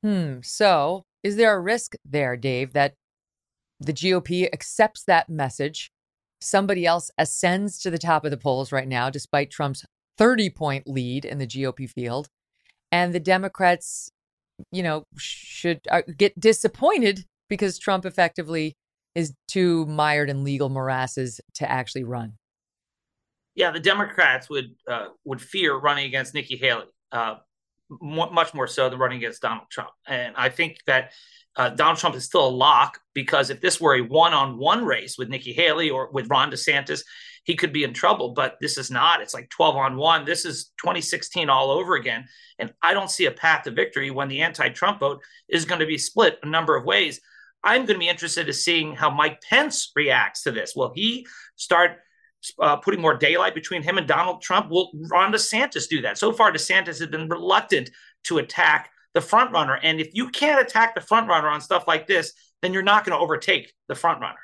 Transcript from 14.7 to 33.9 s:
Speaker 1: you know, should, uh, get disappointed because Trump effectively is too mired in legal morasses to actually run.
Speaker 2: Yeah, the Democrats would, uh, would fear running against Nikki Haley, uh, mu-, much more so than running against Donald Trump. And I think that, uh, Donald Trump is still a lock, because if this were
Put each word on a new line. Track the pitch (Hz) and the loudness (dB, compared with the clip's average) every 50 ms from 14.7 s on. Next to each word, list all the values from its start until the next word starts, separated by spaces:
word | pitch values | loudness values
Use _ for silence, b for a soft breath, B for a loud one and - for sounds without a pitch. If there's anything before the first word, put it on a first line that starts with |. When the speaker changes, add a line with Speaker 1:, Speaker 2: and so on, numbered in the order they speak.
Speaker 1:
you | - 185 | -6 -4
know, | 180 165 156 156 147 _ _ 147 | -2 -2 -2 -4 -6 _ _ -16
should, | - - - - - - - - - 170 170 160 _ - | -14 -12 -12 -14 -16 -18 -18 -6 -4 -4 -4 -4 _ 0
uh, | - 175 - - 165 - | 0 0 0 -2 0 2
get | 202 202 - - | 2 2 2 4
disappointed | - 220 220 - - 233 - - 262 320 427 349 240 202 202 190 180 _ _ _ _ _ | 4 4 4 4 2 -2 -2 2 2 2 4 4 2 2 0 -2 -8 _ _ _ _ _
because | 208 185 208 196 180 - | -4 -2 -2 -2 -2 -4
Trump | - - 196 190 185 | -2 -2 -2 -2 -2
effectively | 190 175 - 180 165 - - 170 151 165 160 156 156 151 _ _ _ _ _ _ _ _ | -4 0 2 2 2 0 -4 -8 -4 -4 -4 -4 -4 -6 _ _ _ _ _ _ _ _
is | 170 165 151 139 _ _ - | -4 -4 -4 -4 _ _ -4
too | - 190 185 180 170 165 160 151 | 0 2 4 4 4 2 0 -2
mired | 151 151 151 151 147 147 147 139 | 0 0 2 2 2 2 0 0
in | 143 135 139 | -2 -4 -2
legal | 139 139 135 143 135 | -2 -2 -2 -2 -2
morasses | 135 135 131 131 131 131 127 127 - - 131 123 117 - - _ _ | -2 -4 -4 -2 -2 -2 -4 -4 -4 -6 -6 -6 -8 -14 -20 _ _
to | - 151 131 | -8 -4 -2
actually | 127 127 127 - - 135 127 | -2 -2 -4 -6 -8 -8 -8
run. | 113 123 120 117 110 110 _ _ _ _ _ _ _ _ _ _ _ _ _ _ _ _ _ _ _ _ _ _ _ _ | -6 -8 -8 -8 -12 -14 _ _ _ _ _ _ _ _ _ _ _ _ _ _ _ _ _ _ _ _ _ _ _ _
Speaker 2:
Yeah, | - 190 175 | -2 -2 -2
the | 156 165 | -2 0
Democrats | 160 196 196 202 208 - - - 175 143 127 131 - - | 0 2 2 2 0 -4 2 2 2 4 4 0 -4 -6
would, | 151 139 127 - - _ _ - | -8 -8 -8 -8 -14 _ _ -6
uh, | 123 117 104 95 - _ _ | -6 -6 -6 -10 -14 _ _
would | - 135 123 | -12 -12 -12
fear | - - - 196 180 156 139 | -12 -10 -4 0 0 0 0
running | 131 139 147 143 143 139 | 2 0 0 0 0 -2
against | 135 127 135 131 127 135 | -4 -4 -4 -4 -4 -6
Nikki | 147 127 - 135 | -8 -8 -8 -8
Haley, | 123 127 131 120 113 92 - _ _ _ _ | -2 0 0 0 0 -4 -12 _ _ _ _
uh, | - 120 117 110 110 - _ _ _ _ _ _ _ _ _ _ | -4 -4 -4 -4 -6 -10 _ _ _ _ _ _ _ _ _ _
mu-, | 151 - - 147 151 160 180 165 | -20 -16 -14 -8 -4 -4 -4 0
much | 180 175 220 - - | 2 2 2 2 0
more | 147 131 120 | -4 -4 -4
so | - - 131 131 | 0 0 0 0
than | 127 127 | 2 0
running | 131 123 127 123 | 0 0 0 -4
against | 117 117 117 - | -6 -8 -8 -4
Donald | - 113 113 110 - _ | -4 -4 -4 -6 -10 _
Trump. | - - - - _ _ _ - | -12 -12 -12 -12 _ _ _ -8
And | 139 123 123 120 107 127 | -6 -6 -6 -6 -4 0
I | 127 131 | -2 0
think | 127 - 170 160 160 - _ - | 0 -2 -4 -4 -4 -10 _ 0
that, | 135 131 131 - b b b b b b b b _ - | 2 2 0 -2 b b b b b b b b _ -2
uh, | 127 123 | -2 -2
Donald | 113 120 151 156 165 - | 2 4 4 4 4 4
Trump | - 170 135 127 | 0 -2 -2 -2
is | 127 | -12
still | - - 180 147 | 0 2 4 4
a | 131 | 4
lock, | 127 123 131 147 143 120 135 - - - _ _ _ | 4 6 6 8 8 8 6 4 0 -14 _ _ _
because | 139 131 - - 139 139 123 | -6 -4 0 2 2 2 2
if | 139 - | -2 -2
this | - 180 170 - | 0 0 0 2
were | 165 156 | 4 4